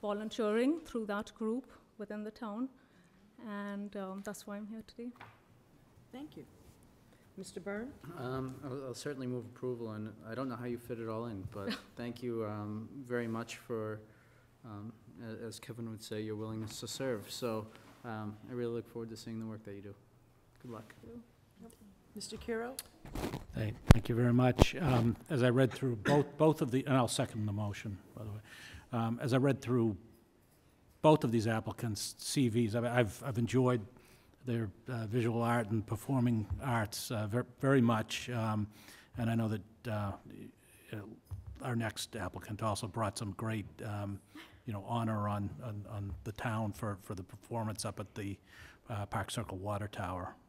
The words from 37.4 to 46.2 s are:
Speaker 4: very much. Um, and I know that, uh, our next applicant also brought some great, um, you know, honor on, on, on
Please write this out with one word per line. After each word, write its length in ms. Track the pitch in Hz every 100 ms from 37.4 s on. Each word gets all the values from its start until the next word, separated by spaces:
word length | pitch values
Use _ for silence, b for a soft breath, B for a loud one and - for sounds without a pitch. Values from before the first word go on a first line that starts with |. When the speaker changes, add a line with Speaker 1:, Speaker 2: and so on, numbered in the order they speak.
| - -
Speaker 4:
very 220 | 135 139
much. 480 | 117 110 110 - -
Um, 380 | 123 110 107 104 B B B B -
and 100 | 117
I 60 |
know 140 | 113 113
that, 420 | 107 - - 120
uh, 200 | 107 101 95 - - 127 - - - - 107 104 - _ - - -
our 140 | 135 117
next 380 | 110 - - 113
applicant 460 | 92 - - 104
also 240 | 110 101 110
brought 320 | 101 107 -
some 140 | 107
great, 340 | 92 113 110 101 -
um, 360 | 110 104 101 98 - B B B
you 80 | -
know, 120 | 101 98
honor 420 | 117 113 110 104
on, 220 | 104 101 -
on, 220 | 123 104 98
on 240 | 107 101 101